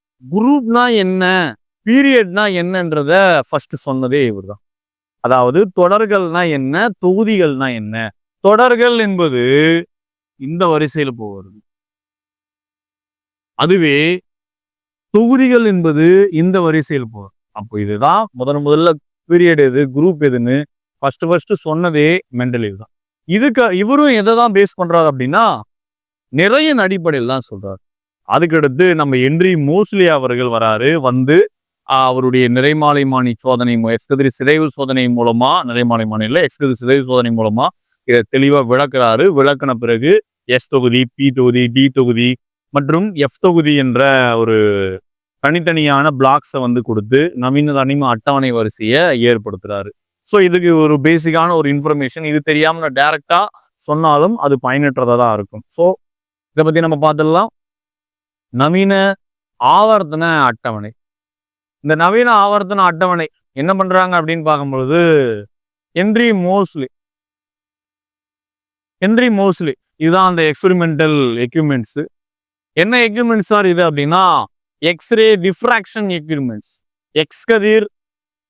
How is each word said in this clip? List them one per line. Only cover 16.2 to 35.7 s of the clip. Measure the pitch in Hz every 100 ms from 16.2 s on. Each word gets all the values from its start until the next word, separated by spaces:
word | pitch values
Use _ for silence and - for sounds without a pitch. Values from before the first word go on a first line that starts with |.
| 202
இந்த | 160 175 185
வரிசையில் | 170 156 143 143 117
போகும். | 110 98 _ _
அப்போ | 110 107 104
இதுதான் | 101 104 139 190 220
முதன் | 123 127 147 147
முதல்ல | 151 170 151 _ _ -
பீரியட் | 175 175 160 135
எது, | 127 143 131
குரூப் | 170 156 147
எதுன்னு | 123 120 135 147 _ _ _
ஃபர்ஸ்ட் | 139 - 165
ஃபர்ஸ்ட் | 170 - 208 160
சொன்னதே | 156 175 151 151 180 - 123
மெண்டலீவ் | 123 120 107 98
தான். | 107 _ _ _ -
இதுக்கு | 190 277 240 233 180
இவரும் | 208 285 294 233
எதை | 202 226
தான் | 240
பேஸ் | 196 202 -
பண்றாரு | 175 170 156
அப்படின்னா, | 135 131 180 226 131 107 _ _ _ _ _ _
நிறையின் | 135 190 262 311 269 190
அடிப்படையில் | 190 165 143 120
தான் | 131 -
சொல்றாரு. | 101 98 95 _ _ _ _ -
அதுக்கடுத்து | 123 170 160 147 131 185 160
நம்ம | 147 131
ஹென்றி | 131 160 185
மோஸ்லி | 170 139 175 208 202 175
அவர்கள் | 151 127 120 127 113
வராரு, | 113 107 131 160 131
வந்து, | 127 131 165 - _ _ _ -
ஆ, | 135 131
அவருடைய | 127 127 127 123
நிறைமாலைமானி | 123 135 156 147 143 139 131 123 113
சோதனை | 131 123 120 117
மூ-, | 113
எக்ஸ் | 113 -
கதிர் | 135 135 -
சிதைவு | 131 156 156
சோதனை | 135 135 131 123
மூலமா, | 120 117 117 127 175
நிறைமாலைமானி | 131